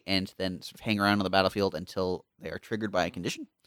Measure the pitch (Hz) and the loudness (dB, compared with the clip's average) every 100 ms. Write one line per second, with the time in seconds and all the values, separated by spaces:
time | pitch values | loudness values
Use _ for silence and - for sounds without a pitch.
0 | - 95 95 - 95 95 - - - 104 | 2 0 0 -4 -6 -6 -12 -8 -2 2
1 | 101 101 95 95 95 104 98 78 92 - | 4 4 4 4 4 4 0 0 -8 -4
2 | 92 90 - _ - 85 - 110 110 95 | -2 -2 -8 _ -10 -10 -6 -4 -2 0
3 | 82 90 98 240 285 _ | 0 -2 -6 -6 -12 _